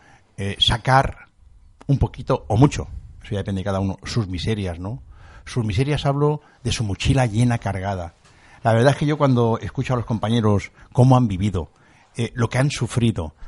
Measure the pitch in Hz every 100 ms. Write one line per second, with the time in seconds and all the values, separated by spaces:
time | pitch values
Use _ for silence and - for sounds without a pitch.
0 | - - _ - 98 - - 113 131 131
1 | - - - _ - - - _ - 135
2 | 117 - 127 131 - 110 147 - 71 -
3 | - - - 101 98 95 95 95 98 -
4 | - 120 92 90 - 104 92 85 95 131
5 | - - - - - 127 110 120 139 139
6 | 143 143 147 151 - _ 113 - 104 95
7 | - - 123 104 123 117 101 95 98 95
8 | 85 - _ _ - - 117 113 135 135
9 | 147 147 139 120 117 113 95 - 123 123
10 | - 110 107 117 107 101 - - - -
11 | 127 127 120 90 104 90 78 _ _ _
12 | _ - 117 123 113 127 143 - 117 -
13 | 117 - 80 -